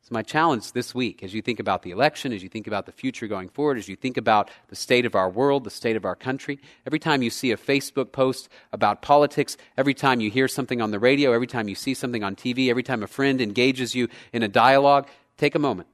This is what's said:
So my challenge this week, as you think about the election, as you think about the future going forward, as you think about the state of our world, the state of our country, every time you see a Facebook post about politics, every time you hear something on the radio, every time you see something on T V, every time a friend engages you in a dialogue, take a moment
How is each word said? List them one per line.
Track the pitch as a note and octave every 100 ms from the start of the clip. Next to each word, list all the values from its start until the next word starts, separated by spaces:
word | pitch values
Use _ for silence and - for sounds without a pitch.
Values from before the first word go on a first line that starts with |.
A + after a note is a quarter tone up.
So | _
my | A#2
challenge | A2 D3+ E3 A#2+ -
this | B2 A#2+
week, | B2 A#2 -
as | G2
you | A2
think | A2 A2
about | G#2 F#2
the | F2+
election, | F2+ D3 - C3+
as | G#2
you | F#2
think | A2+ G#2
about | G2+ -
the |
future | - C3 - G#2+
going | G2+ F2+
forward, | - D3 B2+
as | F#2+
you | F#2+
think | C3 B2+
about | A2+ G#2+ G2+ - _
the | -
state | - B2
of | A#2+ G2+
our | F#2
world, | G2 C#3 C#3
the | G#2+
state | - A#2 A2
of |
our | F#2
country, | F2+ C3 C3+ - C#3 - _ -
every | D#3
time | E3 C#3
you | A#2+
see | - C3
a | G#2
Facebook | - C#3 - - B2
post | - C3 B2 - - _
about | G#2+ G#2 G#2
politics, | - C#3+ D3 - C3+ - _ -
every | C#3
time | C3 C#3 B2
you | G#2+
hear | A#2+ C3
something | - B2+ B2
on | A2
the | G#2
radio, | A#2+ C#3+ C#3
every | A#2 B2
time | B2 G#2+
you |
see | F#2 -
something | B2+ B2+ A#2
on | G2 F#2+
T | B2+
V, | B2 B2+
every | A#2+
time | B2 B2
a | G2+
friend | - C#3 C3
engages | A2 G2+ C3 B2+ A#2+ B2+
you | A#2+ - -
in | A#2
a | G#2+
dialogue, | A#2 B2 C#3 C#3 C#3+ C3+ - _ -
take | D3 D#3
a |
moment | C#3 F#2 -